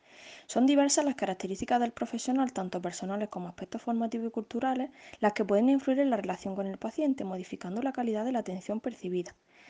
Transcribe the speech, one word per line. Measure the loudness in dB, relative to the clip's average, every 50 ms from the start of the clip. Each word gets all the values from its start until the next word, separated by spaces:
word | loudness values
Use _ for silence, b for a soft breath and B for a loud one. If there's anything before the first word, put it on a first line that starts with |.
| B B B B B B B B B
Son | B 2 4 6
diversas | 6 6 6 6 6 4 4 2
las | 2 0
características | 0 -2 -4 -4 -4 -4 -6 -4 -4 -2 2 2 2
del | 2 0
profesional, | -2 -4 -6 -4 -4 -4 -2 0 2 2 2 0 0
tanto | -4 -4 -4 -4 -4
personales | -4 -4 -6 -6 -4 -4 -2 -2 -4 -4
como | -6 -8 -8 -8
aspectos | -10 -10 -10 -8 -8 -6
formativos | -2 -2 0 0 0 0 -2 -2 -4 -2
y |
culturales, | -4 -4 -4 -4 -2 0 0 0 0 0 -2 -6 B B B B B B
las | 0 2 2
que | 2 2
pueden | 4 4 6 6 6
influir | 6 4 4 2 2 4
en | 4 4
la | 2
relación | 0 0 -2 -4 -4 -4 -6 -4
con | -4 -4
el | -4 -6 -6
paciente, | -8 -6 -2 0 2 2 2 2 0
modificando | -4 -4 -6 -8 -8 -10 -8 -6 -6 -4 -2
la | -2 -2
calidad | -2 -2 -2 0 0 0 0
de | 0
la | -2 -2
atención | -2 -4 -6 -6 -6 -6 -6 -4
percibida. | -4 -6 -6 -6 -6 -4 -2 -2 -4 -6 -10 _ _ B B B B